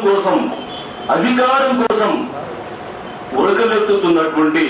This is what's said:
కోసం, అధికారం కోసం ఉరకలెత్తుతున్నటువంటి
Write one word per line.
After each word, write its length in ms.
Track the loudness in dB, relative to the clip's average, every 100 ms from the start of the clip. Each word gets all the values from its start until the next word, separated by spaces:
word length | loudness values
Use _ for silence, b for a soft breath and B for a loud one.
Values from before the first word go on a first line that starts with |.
| 2
కోసం, 320 | 2 2 0 0 -6 -10 -12 -12 -8 -2
అధికారం 580 | 0 2 2 2 2 2 2
కోసం 300 | 0 2 0 -2 -4 -8 -10 -10 -12 -12 -12 -12 -14 -14 -6 0
ఉరకలెత్తుతున్నటువంటి 1200 | 2 2 2 2 2 2 4 2 2 2 2 2